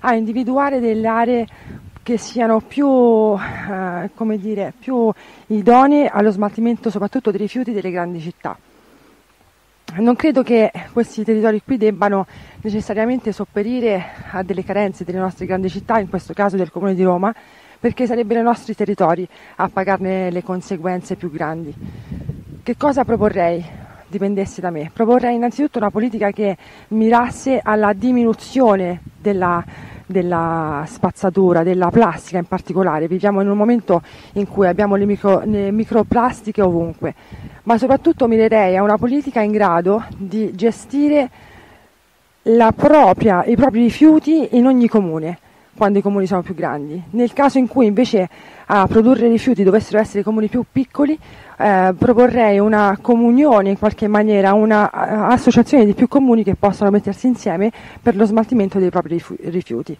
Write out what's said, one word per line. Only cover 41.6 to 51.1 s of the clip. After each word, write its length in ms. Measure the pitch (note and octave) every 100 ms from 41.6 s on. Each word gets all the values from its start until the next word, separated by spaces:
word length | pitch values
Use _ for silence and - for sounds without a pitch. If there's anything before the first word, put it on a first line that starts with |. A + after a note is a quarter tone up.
| - _ _ _ _ _ _ _
la 300 | - A#3 A3+ G#3+
propria, 680 | D4 D4+ A3+ F#3 A3+ F3+ F3+
i 100 | A#3
propri 280 | C4+ G#3+
rifiuti 760 | A#3+ - D#4 D#4 D4 D#4+ B3+ B3
in 100 | B3
ogni 220 | C4 A#3
comune, 500 | A3 F#3 D#3+ D#3+ F3 _ _ _
quando 240 | - G#3 G3+
i 40 |
comuni 260 | G3+ G3+ F#3+
sono 140 | F#3+
più 140 | E3+ E3
grandi. 460 | E3 C#3+ C#3+ D#3+ E3+
Nel 200 | G3+ A#3+
caso 280 | - C#4 C4+
in 100 | B3
cui 160 | - A3+
invece 420 | G3+ B3 G#3+ F3+ - - - -
a 200 | G3+ F#3
produrre 440 | A3+ A3 C4 A#3
rifiuti 340 | A3+ - G#3
dovessero 340 | F#3+ G3+ - G#3
essere 220 | G#3+ G3+
i 40 |
comuni 260 | G3 A3 G#3+
più 160 | B3 A3+
piccoli, 480 | - C4 - C#4+